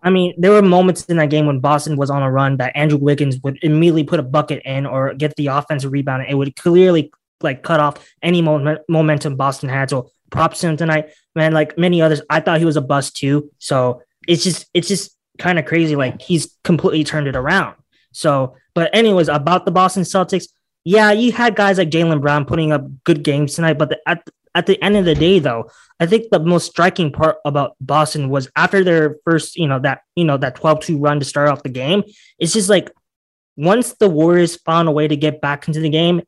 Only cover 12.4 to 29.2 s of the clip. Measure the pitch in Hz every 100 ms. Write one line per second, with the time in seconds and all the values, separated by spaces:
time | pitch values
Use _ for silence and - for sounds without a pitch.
12.4 | - 160 165 151 135 143 135 - 139 147
13.4 | 147 _ - 135 127 123 _ _ - 170
14.4 | 180 160 - 180 165 190 - _ _ -
15.4 | 175 175 147 165 160 143 131 117 - 170
16.4 | - _ - 160 180 156 151 156 143 131
17.4 | 131 190 131 - _ _ _ - 160 139
18.4 | 131 _ _ - 165 202 226 190 160 147
19.4 | 143 180 - 180 185 196 170 190 180 185
20.4 | - _ _ _ 165 214 208 208 240 233
21.4 | 240 202 202 190 170 165 170 156 143 147
22.4 | 143 165 156 147 135 135 - 156 147 143
23.4 | 147 - 165 147 156 156 - 170 - _
24.4 | _ 175 175 190 175 208 175 147 160 190
25.4 | 139 117 110 _ _ _ 170 220 226 190
26.4 | 160 175 - - 175 180 160 - 160 156
27.4 | 147 143 139 _ 131 147 151 156 135 139
28.4 | 127 - 170 196 180 165 151 151